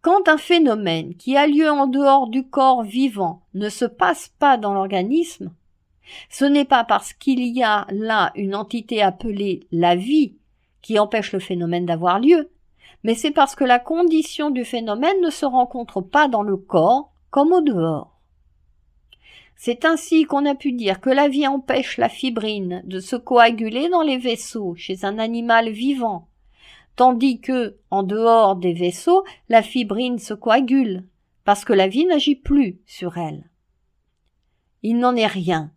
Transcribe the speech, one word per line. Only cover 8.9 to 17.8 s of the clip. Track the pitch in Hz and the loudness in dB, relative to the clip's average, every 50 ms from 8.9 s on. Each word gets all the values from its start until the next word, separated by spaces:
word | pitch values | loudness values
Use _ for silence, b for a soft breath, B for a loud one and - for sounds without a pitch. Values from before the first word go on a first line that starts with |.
| 240 214 | 0 2
appelée | 208 190 190 - - 226 202 196 202 196 180 - - _ | 2 0 0 -2 -8 -8 -6 -4 -4 -4 -4 -6 -8 _
la | 175 165 175 175 175 | -2 2 2 2 2
vie | 180 190 240 294 311 285 202 - _ _ _ _ _ _ _ _ _ | 2 0 0 2 2 2 0 -4 _ _ _ _ _ _ _ _ _
qui | - - 220 | -8 -2 0
empêche | 208 208 208 - 220 202 - - | 0 0 0 -2 -4 -4 -4 -8
le | 190 | -8
phénomène | 185 - 190 175 170 170 170 175 180 | -6 -6 -6 -4 -4 -4 -4 -4 -2
d'avoir | 175 170 160 175 180 180 202 | -4 -4 -2 0 0 0 2
lieu, | 240 302 349 320 294 - _ _ _ _ b b b b b b - | 4 4 4 4 2 -6 _ _ _ _ b b b b b b -4
mais | 220 233 | -4 -2
c'est | 226 - 302 | -2 -2 -2
parce | 294 320 277 277 - | 2 2 2 2 2
que | - 285 | -2 2
la | 254 247 247 | 2 2 2
condition | 247 - 320 330 359 339 320 320 302 - - - 302 302 | 2 -4 -2 0 2 2 2 0 -2 -4 -6 -6 -4 -2
du | 262 254 240 | -2 -4 -6
phénomène | - - 233 226 220 208 226 277 339 392 381 | -6 -8 -8 -6 -6 -4 0 0 0 2 2
ne | 349 330 | 0 0
se | 294 - 302 | -2 -2 -4
rencontre | 269 247 262 247 254 - 247 233 - - 196 | 0 2 0 0 0 -4 -12 -12 -8 -8 -8
pas | 185 - - 285 302 277 | -8 0 2 2 2 2
dans | 240 208 208 | 2 -2 0
le | 208 196 | -2 -4
corps | 190 196 - - 170 160 196 247 277 302 _ _ _ _ _ | -4 -4 0 2 2 4 4 2 2 0 _ _ _ _ _
comme | - 277 285 320 | 0 0 2 4
au | 359 359 | 4 2
dehors. | 311 285 220 175 | 2 2 0 0